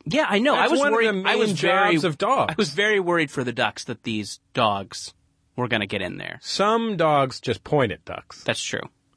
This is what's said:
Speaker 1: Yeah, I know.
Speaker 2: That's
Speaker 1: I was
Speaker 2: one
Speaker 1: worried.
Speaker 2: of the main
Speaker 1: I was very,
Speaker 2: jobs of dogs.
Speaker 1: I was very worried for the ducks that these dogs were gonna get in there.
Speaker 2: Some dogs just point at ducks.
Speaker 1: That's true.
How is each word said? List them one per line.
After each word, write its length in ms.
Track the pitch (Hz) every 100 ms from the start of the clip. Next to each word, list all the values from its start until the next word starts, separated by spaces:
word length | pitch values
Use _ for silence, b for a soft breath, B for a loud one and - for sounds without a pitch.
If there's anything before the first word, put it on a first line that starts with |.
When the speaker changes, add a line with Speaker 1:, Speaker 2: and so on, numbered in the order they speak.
Speaker 1:
Yeah, 220 | - 247 302
I 100 | 202
know. 140 | 269
Speaker 2:
That's 140 | - 220
Speaker 1:
I 40 |
was 60 | 294
Speaker 2:
one 120 | 285
Speaker 1:
worried. 160 | 226 226
Speaker 2:
of 80 | 196
the 60 |
main 40 | 190
Speaker 1:
I 20 | 220
was 160 | 220
very, 420 | 160 175 190 202
Speaker 2:
jobs 100 | 165
of 140 | 175 147
dogs. 340 | 202 269 107
Speaker 1:
I 20 | 165
was 140 | 185
very 300 | 147 214 202
worried 320 | 175 170 151
for 100 | -
the 100 | 123
ducks 300 | 117 110 -
that 200 | - 120
these 340 | 127 107 104 - _
dogs 580 | - 110 101 92 - - - _ _ _ -
were 100 | 123
gonna 200 | 113 101
get 160 | 101
in 160 | 92 92
there. 200 | 92 -
Speaker 2:
Some 560 | - - 202 226 226 185
dogs 440 | 160 147 135 -
just 240 | - 110
point 260 | - 151 117
at 140 | 85
ducks. 400 | - - - -
Speaker 1:
That's 180 | - 113
true. 200 | - - - _ _